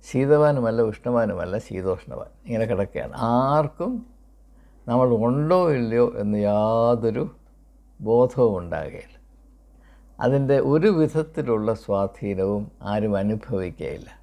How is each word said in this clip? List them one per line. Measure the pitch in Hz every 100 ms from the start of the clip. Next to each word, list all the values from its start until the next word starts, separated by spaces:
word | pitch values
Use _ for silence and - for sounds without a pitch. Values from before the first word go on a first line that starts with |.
ശീതവാനുമല്ല, | - 127 135 147 151 139 117 113
ഉഷ്ണവാനുമല്ല, | 113 101 123 120 110 92 87 101
ശീതോഷ്ണവാൻ, | - 92 92 90 - 60 - -
ഇങ്ങനെ | - 113 110
കിടക്കുകയാണ്. | 95 98 - 62 - 117
ആർക്കും | 120 131 147 143 - 180 247 - - - _ - - - - -
നമ്മൾ | 120 127 117
ഉണ്ടോ | 117 135 151 180 175
ഇല്ലയോ | 139 117 117 120 -
എന്ന് | 104 104
യാതൊരു | 104 104 107 113 117 120 113 113 147 - _ _ _ _ _ _
ബോധവും | 107 117 123 139 120 95
ഉണ്ടാകുകയില്ല. | 87 80 71 - - - _ - - _ _ - - - - -
അതിൻ്റെ | 117 139 135 139
ഒരു | 131 151 196
വിധത്തിലുള്ള | 180 151 151 156 160 123 110 107
സ്വാധീനവും | 113 - 101 98 - 107 95 95 101 104 -
ആരും | 98 107 107 101
അനുഭവിക്കുകയില്ല. | 101 107 - 101 92 - 73 73 - -